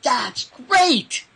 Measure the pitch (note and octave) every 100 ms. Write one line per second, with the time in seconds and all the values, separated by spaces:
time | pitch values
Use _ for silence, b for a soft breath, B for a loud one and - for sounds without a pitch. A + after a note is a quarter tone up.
0 | - - - - - - B3 F#4+ F4+ B3
1 | - - -